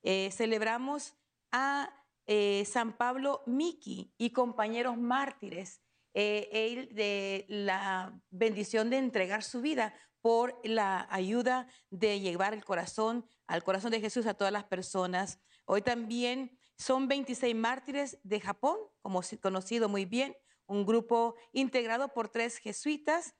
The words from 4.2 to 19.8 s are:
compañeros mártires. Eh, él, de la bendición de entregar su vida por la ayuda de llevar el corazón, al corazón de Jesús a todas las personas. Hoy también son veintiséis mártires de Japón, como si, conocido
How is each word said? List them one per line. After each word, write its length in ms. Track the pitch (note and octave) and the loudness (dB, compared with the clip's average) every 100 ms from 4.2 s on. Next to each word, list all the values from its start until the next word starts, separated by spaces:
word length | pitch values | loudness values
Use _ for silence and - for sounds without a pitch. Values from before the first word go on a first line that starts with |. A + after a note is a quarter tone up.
| A#3 | -2
compañeros 680 | A#3+ B3 A3+ G#3+ A3+ A#3+ A#3+ | 2 0 0 -2 0 -2 0
mártires. 840 | A#3+ B3+ C#4 - G#3 E3 F#3+ - _ _ _ | 0 0 0 -6 -10 -10 -10 -16 _ _ _
Eh, 360 | - G#3 G#3 G#3 | 0 2 0 -2
él, 420 | A3 A3 A#3+ C4 | 0 0 -2 -8
de 520 | G#3 G#3 G3+ G3 G3 - | -2 0 0 -2 -4 -4
la 720 | G#3 G3+ F#3+ G3+ F#3 F#3 - _ | -2 0 0 0 -2 -4 -12 _
bendición 580 | F#3 A3+ G#3 G3+ A3+ A3+ | 0 0 2 0 0 2
de 80 | C4 | 2
entregar 460 | C4 A3+ F#3 G#3 | 2 0 0 -2
su 180 | G#3 B3+ | -4 -4
vida 320 | C4+ C#4+ G#3+ - - _ | -2 0 -2 -4 -20 _
por 400 | A3+ A3+ B3 B3 | 4 4 4 -2
la 460 | A3 A3+ G3 F#3+ - | -2 2 2 0 -2
ayuda 580 | F#3+ F#3 A#3 A#3+ B3+ B3+ - _ | -2 0 2 4 2 -2 -16 _
de 300 | F#3+ G#3+ G3+ | 0 2 2
llevar 340 | F#3+ F3 G3 | 0 0 0
el 120 | G#3+ - | 0 -2
corazón, 600 | F3+ F3 - A3 A#3+ A#3 _ - | -2 -2 0 0 0 -6 _ -4
al 160 | E3 | -2
corazón 280 | F3 F#3+ A3+ | 0 0 0
de 100 | A3+ | -2
Jesús 240 | G#3+ B3 A3 | 0 0 0
a 80 | |
todas 180 | G3 G3 | 0 0
las 140 | G#3 G3+ | 0 -2
personas. 760 | F#3 F3+ F#3+ F3+ F3+ G3 - _ _ | -6 -2 -2 0 0 -2 -8 _ _
Hoy 180 | - G3 | 0 2
también 760 | G#3 A#3+ A3+ A#3 A#3+ B3+ B3+ _ _ _ | 2 -2 -2 -2 0 -2 -6 _ _ _
son 300 | - C4 C4+ | 0 2 2
veintiséis 480 | C#4 C4+ A#3+ B3 A3+ | 0 0 -2 0 2
mártires 640 | A3+ C4 C#4 C#4 C#4+ - | 0 -2 -4 -4 -4 -8
de 180 | F#3+ G#3 | -4 -4
Japón, 360 | F#3+ G3 C4+ G4+ G#4+ _ | -2 -2 0 0 -6 _
como 200 | - F#3 | -4 -2
si, 160 | F3+ G#3+ | -2 -2
conocido 500 | G3 F#3+ F#3+ A#3 | 0 0 -2 0